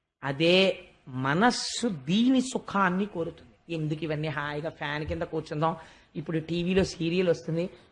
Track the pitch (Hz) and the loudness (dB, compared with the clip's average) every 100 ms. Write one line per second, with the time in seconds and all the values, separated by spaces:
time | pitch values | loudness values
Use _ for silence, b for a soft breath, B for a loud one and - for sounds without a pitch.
0 | _ _ 135 139 165 185 190 - - _ | _ _ -4 2 6 6 4 2 -8 _
1 | - 127 135 160 240 - - - 233 156 | -10 -2 0 4 4 2 -4 -4 -4 -4
2 | 131 202 247 262 254 - - 202 185 185 | 0 2 4 4 2 -4 -2 0 2 2
3 | 202 170 165 - - _ - 165 151 156 | -2 -4 -6 -8 -20 _ -8 -4 -2 -2
4 | 156 151 156 143 147 151 156 - 151 147 | -4 -2 -4 -4 -4 -4 -6 -6 -6 -4
5 | 156 165 170 160 156 151 160 165 b b | -4 -6 -4 -6 -6 -2 0 -2 b b
6 | b 175 151 160 160 170 175 190 175 - | b -10 -4 -4 -2 -2 0 2 2 0
7 | 165 180 180 160 - 165 175 b b | -2 2 2 0 -2 -4 -4 b b